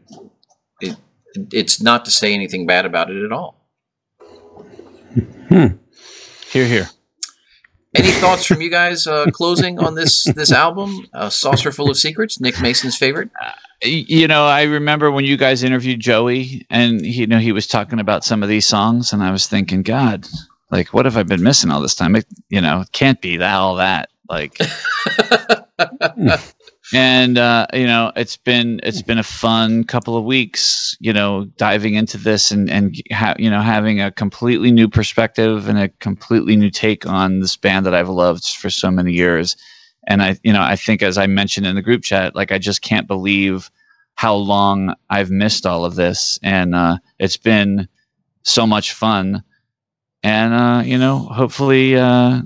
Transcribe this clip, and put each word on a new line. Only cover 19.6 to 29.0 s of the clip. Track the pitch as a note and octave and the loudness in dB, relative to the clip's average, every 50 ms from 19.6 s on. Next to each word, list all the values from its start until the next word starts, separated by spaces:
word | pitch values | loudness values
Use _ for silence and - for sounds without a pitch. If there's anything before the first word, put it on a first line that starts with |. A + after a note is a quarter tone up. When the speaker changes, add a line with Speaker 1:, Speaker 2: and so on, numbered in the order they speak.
| F#2+ E2 F#2+ F#2+ | -2 0 -2 -2
Speaker 3:
"God, | F#2 G#2+ A2+ C3 C3+ A#2 G#2 F2+ - - - - - _ _ _ _ - | -2 -2 0 0 0 0 -2 -4 -10 -12 -14 -14 -14 _ _ _ _ -4
like, | F#2+ F#2 F2 - - | -2 -2 -2 0 0
what | A#2 B2 | 2 2
have | C3 A2 | 2 2
I | A2+ G2 | 0 0
been | E2 G2 F2 | 0 0 2
missing | F2+ A#2+ C#3 - - E2 | 4 4 4 2 2 0
all | C#2+ C#2+ | -2 -2
this | C#2+ B1 - | -2 -4 -2
time?" | - F2 E2+ G2+ | -2 0 2 2
It, | G#2+ G#2 - - - - - | 0 0 -4 -14 -20 -12 -4
you | - G2 | -2 0
know, | F2 D2+ D#2 F#2 | 0 0 0 -2
it | F#2 - | -4 -6
can't | - - C#3 C3+ B2+ - | -4 0 2 2 2 0
be | - F#2 F2 E2 | -2 -6 -4 -2
that, | F2 G2 G2+ | 0 0 0
all | F#2+ F#2+ F#2+ F2+ | 2 0 0 0
that, | F#2 F#2 F#2+ F#2 D#2 - - _ _ _ - | 0 0 0 0 -2 -4 -8 _ _ _ -8
like. | F2 D#2+ D2+ C#2+ - - - - - - - - - - - - - - G#3+ - - - - - - - - _ _ | -6 -6 -6 -8 -6 -6 -6 -6 -6 -8 -6 -6 -6 -4 -6 -4 -2 -2 0 0 0 -2 0 0 -2 -2 -2 _ _
Speaker 1:
<laughs> | - E3+ - B3+ C#4 - D#3+ - A#3 F3+ A#2 D#3+ D#3 - - - _ _ - _ _ - - | -4 -4 -4 -4 -6 -6 -4 -2 0 2 2 2 0 -2 -10 -20 _ _ -20 _ _ -10 -2
Speaker 3:
And, | - C3 B2+ B2+ B2+ B2+ B2+ B2 B2 A#2+ | 0 2 4 4 4 4 4 4 2 2
uh, | A#2+ A#2+ A#2+ A#2 A2 - | 4 4 2 2 0 0
you | - C3 B2+ | -2 -2 0
know, | A#2+ A#2 A#2 A#2 G#2+ - | 2 2 2 0 -2 -2
it's | - - - - | -6 -6 -6 -8
been, | - - B2+ B2 A#2+ A#2 A#2+ A2+ G2 | -6 -2 0 0 2 0 -2 -4 -4
it's | - G#2 A2 G2 | -4 -6 -6 -6